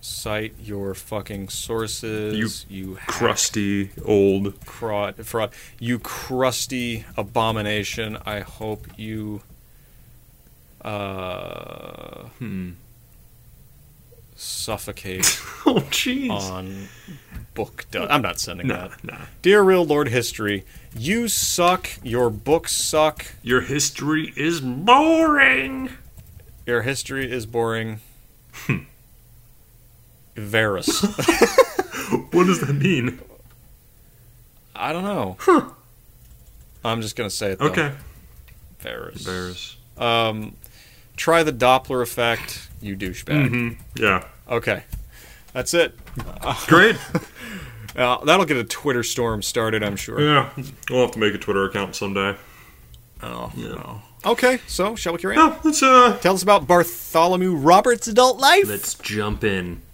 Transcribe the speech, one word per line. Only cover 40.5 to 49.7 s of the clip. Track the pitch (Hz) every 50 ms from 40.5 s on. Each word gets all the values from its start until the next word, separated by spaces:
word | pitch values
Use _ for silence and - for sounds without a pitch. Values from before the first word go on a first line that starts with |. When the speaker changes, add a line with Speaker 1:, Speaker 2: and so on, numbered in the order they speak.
| - - - - - - - - - - - - -
Speaker 1:
try | - - - 165 170
the | 160 156 139
Doppler | 113 123 123 127 131 - - 135 127
effect, | 120 117 - - 117 117 117 110 - - - - - - - -
you | - 104 98
douchebag. | 95 101 90 90 - - - - 151 139 123
Speaker 2:
Mm-hmm. | 117 123 120 117 113 - - - - -
Yeah. | 113 104 95 92 - - - - - -
Speaker 1:
Okay. | 120 117 - - 104 87 - - - - - - - - - - - - - -
That's | - 127 123 - -
it. | 170 160 - - - - - - - - - - - - 127 - - -
Speaker 2:
Great. | - 160 170 190 226 208 -
Speaker 1:
<laughs> | - - - - - - - - 247 233 208 190 151 131 117 113 107 - -
Uh, | - 127 123 127 - -
that'll | 143 165 190 190
get | 151 151
a | 123 113
Twitter | - - - - 151 131 120
storm | 113 - - - 120 117 110 107
started, | 101 - - 120 113 110